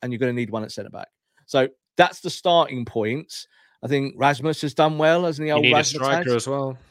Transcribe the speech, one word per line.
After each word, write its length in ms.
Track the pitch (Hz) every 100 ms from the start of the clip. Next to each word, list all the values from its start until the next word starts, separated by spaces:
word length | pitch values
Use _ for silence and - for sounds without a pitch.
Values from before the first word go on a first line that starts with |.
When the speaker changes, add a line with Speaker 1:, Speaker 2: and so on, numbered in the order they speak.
Speaker 1:
and 100 | 127
you're 60 | 120
gonna 120 | 127
need 180 | 120 113
one 120 | 107
at 80 | 110
centre 180 | - 101
back. 180 | - - _ _ _ _
So 220 | 139 131 - _ -
that's 240 | 175 175
the 100 | 180
starting 540 | - 180 170 151 127
points. 600 | 117 117 107 131 - - - _ _ _
I 60 | 127
think 260 | 139 135 -
Rasmus 460 | 135 139 147 151
has 100 | 151
done 240 | - 156 156
well, 260 | 151 170
hasn't 200 | 175 147
he? 60 | 156
Speaker 2:
You 40 | 147
Speaker 1:
Old 80 |
Speaker 2:
need 80 | 147
a 40 | 147
Speaker 1:
Rasmus 260 | 147 147
Speaker 2:
striker 300 | 135 156 170
Speaker 1:
has. 100 | 120
Speaker 2:
as 40 | 120
well. 300 | 139 135 127 _